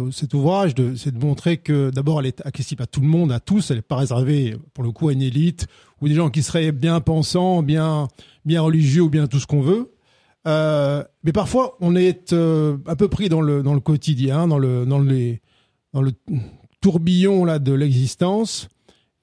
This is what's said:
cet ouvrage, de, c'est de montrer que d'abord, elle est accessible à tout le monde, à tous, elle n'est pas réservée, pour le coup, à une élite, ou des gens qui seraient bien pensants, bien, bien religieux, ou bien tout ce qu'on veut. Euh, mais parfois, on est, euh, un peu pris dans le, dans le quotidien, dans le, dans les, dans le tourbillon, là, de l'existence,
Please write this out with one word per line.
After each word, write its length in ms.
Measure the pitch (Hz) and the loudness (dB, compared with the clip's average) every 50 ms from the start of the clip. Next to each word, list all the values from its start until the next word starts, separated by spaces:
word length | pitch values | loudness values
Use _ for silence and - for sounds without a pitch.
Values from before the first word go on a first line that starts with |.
| 127 131 | -8 -6
cet 220 | 131 - 156 120 - | -6 -6 -6 -4 -2
ouvrage, 420 | 143 135 160 185 196 196 170 120 | 0 2 2 2 2 2 0 0
de, 200 | 127 127 120 131 | 0 0 -2 -2
c'est 220 | 117 - 143 123 113 | -4 -6 -6 -4 -2
de 80 | 139 | -2
montrer 300 | 147 139 - - 170 170 | -2 -2 0 0 -2 -2
que 360 | - - - 147 143 139 135 | -2 -2 -2 0 0 0 0
d'abord, 280 | 131 135 139 151 160 151 | -2 -2 -2 0 -2 0
elle 60 | 135 | -2
est 200 | 131 - - - | -4 -6 -6 -10
accessible 380 | 139 - - 135 - 139 - 123 | -10 -8 -8 -8 -8 -6 -8 -8
à 40 | - | -6
tout 120 | - - | -4 0
le 80 | 131 151 | 2 2
monde, 240 | 160 170 175 147 | 2 2 2 2
à 80 | 123 113 | 0 -2
tous, 320 | - - 196 214 170 - | -2 0 0 0 0 0
elle 60 | 131 113 | -2 -4
n'est 60 | - | -4
pas 120 | - 147 | -4 -2
réservée, 640 | 127 139 113 117 120 131 131 151 143 135 117 110 113 - - _ | -2 -2 0 0 0 0 2 2 0 0 -2 -4 -8 -12 -16 _
pour 100 | - 123 | -6 -6
le 80 | 117 | -6
coup, 160 | 110 - 160 151 | -4 -2 -2 0
à 60 | 139 | 0
une 80 | 131 | 0
élite, 460 | 135 131 120 143 160 175 - - - - - - _ _ _ _ | 0 0 0 0 0 0 0 -2 -8 -12 -12 -20 _ _ _ _
ou 80 | 143 147 | -2 0
des 40 | 147 | 2
gens 160 | 160 170 147 | 2 0 0
qui 140 | 113 160 135 | 0 -2 -2
seraient 300 | - - 170 160 156 151 | 0 -2 -2 0 0 -2
bien 260 | 127 143 165 165 170 | 0 0 0 0 0
pensants, 640 | - - 160 160 151 - - 180 180 185 185 175 151 | 0 0 0 0 0 0 0 0 0 2 2 0 2
bien, 460 | 139 151 160 156 160 156 151 147 123 - - - - _ _ _ | 0 0 0 0 0 -2 -2 -4 -6 -8 -14 -20 -20 _ _ _
bien 180 | 151 165 170 | -2 0 2
religieux, 420 | 156 160 160 160 151 139 131 170 175 | 2 2 2 4 4 4 4 4 2
ou 60 | 156 | 4
bien 180 | 143 156 147 - | 2 2 0 2
tout 120 | 135 143 | 0 -2
ce 80 | - - | -2 0
qu'on 140 | 147 147 | 0 0
veut. 320 | 131 147 190 226 247 - _ _ _ _ _ _ _ _ _ _ _ | 2 2 2 0 0 -6 _ _ _ _ _ _ _ _ _ _ _
Euh, 600 | 160 156 156 156 156 151 147 143 139 143 143 131 - _ _ - | -2 0 0 0 0 0 0 0 0 -2 -4 -6 -10 _ _ -4
mais 80 | 151 | -2
parfois, 460 | 139 214 190 127 - 254 254 - - - | 0 0 -2 0 0 0 0 0 -4 -4
on 160 | 180 170 175 | 0 2 2
est, 380 | 180 180 185 175 180 - - 175 | 4 4 2 2 0 -4 -2 0
euh, 420 | 170 165 165 160 156 151 151 143 139 - | 2 2 2 2 2 2 0 -2 -4 -6
un 120 | 160 165 135 | -8 -2 0
peu 100 | 208 190 | 0 0
pris 220 | - - 214 190 | 0 -2 0 0
dans 100 | 165 160 | 2 2
le, 240 | 156 147 147 143 135 | 2 0 0 0 0
dans 120 | 139 147 | 0 0
le 40 | 139 | 0
quotidien, 640 | - - 151 143 - - 147 120 135 135 135 156 175 | 0 0 -2 0 0 -2 -2 0 0 0 0 0 0
dans 140 | 170 151 143 | 2 2 2
le, 260 | 135 127 127 123 123 | 2 0 0 0 -2
dans 140 | 127 139 139 | 0 0 2
les, 400 | 139 135 135 131 120 120 117 110 - _ _ _ _ _ _ _ _ _ - | 2 2 2 0 0 -2 -4 -8 -12 _ _ _ _ _ _ _ _ _ -4
dans 80 | 135 | -2
le 100 | 135 135 127 - _ - 180 127 104 - - - - _ _ _ | -2 -2 -2 -6 _ -6 -6 -6 -6 -8 -14 -20 -20 _ _ _
tourbillon, 640 | - 190 160 175 160 175 180 180 185 196 196 185 180 | 0 0 2 2 0 2 2 2 2 2 2 2 2
là, 140 | 170 160 151 | 2 0 0
de 120 | 139 135 | 0 0
l'existence, 960 | 139 135 147 147 131 123 135 120 - - 175 180 196 214 226 - - - - - _ _ _ _ _ _ _ _ _ _ | 0 0 2 2 2 2 0 -2 -2 -2 -2 0 0 0 -2 -4 -6 -10 -12 -16 _ _ _ _ _ _ _ _ _ _